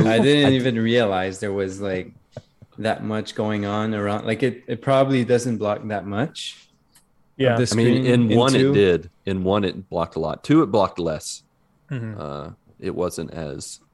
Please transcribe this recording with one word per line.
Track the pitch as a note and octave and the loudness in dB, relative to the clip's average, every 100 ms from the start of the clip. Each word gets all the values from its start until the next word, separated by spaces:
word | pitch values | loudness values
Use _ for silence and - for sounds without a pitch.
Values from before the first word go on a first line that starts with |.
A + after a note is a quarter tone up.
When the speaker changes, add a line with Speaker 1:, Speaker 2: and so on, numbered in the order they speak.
| A2 A2+ | 4 4
Speaker 1:
I | |
didn't | C#3 D3 C#3 | 4 4 4
Speaker 2:
I | C3 | 4
Speaker 1:
even | B2+ A2+ | 2 0
realize | A2+ A#2+ G#2+ F#2+ F#2+ F#2 | 2 2 2 0 -2 -4
there | G#2+ | -6
was, | G2 F#2+ F#2+ | -4 -4 -4
like, | G2+ F#2 F2+ - _ - - _ - - | -4 -4 -6 -14 _ -20 -20 _ -20 -6
that | A2 - | -4 -4
much | G#2+ G#2+ G#2+ - | -4 -6 -6 -4
going | G#2+ G#2 G2+ | -4 -2 -2
on | G#2 A2 | -2 -2
around. | G#2+ G2+ G#2 - | -2 -2 -4 -4
Like, | A2 | -2
it, | B2 - - | -2 -4 -8
it | B2+ | -6
probably | - C3+ C#3 C3+ | 2 4 4 2
doesn't | A#2 B2 B2+ A2 | 2 0 0 -2
block | G#2 G#2 A2 | -2 -4 -4
that | G#2 F#2 | -6 -4
much | G2+ C3+ - - - _ _ _ _ | -4 -4 -6 -14 -16 _ _ _ _
of | _ _ _ - | _ _ _ -2
Speaker 3:
Yeah. | C3 | 2
Speaker 1:
the | |
Speaker 2:
I | A#2 | 2
mean, | B2 | 2
Speaker 1:
screen | A2 A#2+ A#2+ C3 | 2 4 4 2
Speaker 2:
in | B2 A#2 | 2 4
Speaker 1:
in | A2 | 4
Speaker 2:
one | B2+ C3 | 4 4
it | |
Speaker 1:
two. | C3+ | 4
Speaker 2:
did. | C#3 G2 E2+ F2+ _ - | 4 4 2 -2 _ -6
In | F#2+ | -2
one | F#2 G2+ | 0 0
it | F#2+ F#2 F#2+ | 0 -4 -8
blocked | F2+ E2+ - | -6 -4 -4
a | |
lot. | D#2+ - | -6 -4
Two | - D3+ | 2 2
it | C3 | 4
blocked | G#2+ F#2+ - | 4 2 0
less. | E2 D2+ - - _ _ _ _ - | -4 -4 -8 -14 _ _ _ _ -12
Speaker 3:
Mm-hmm. | C3+ A2+ G#2+ | -10 -8 -10
Speaker 2:
Uh, | D2+ C#2+ D2+ - _ _ | -10 -10 -12 -16 _ _
it | F#2 D#2+ | -8 -4
wasn't | F2 - E2 | -4 -4 -10
as, | D#2 D2+ C#2 - - _ | -8 -10 -10 -14 -18 _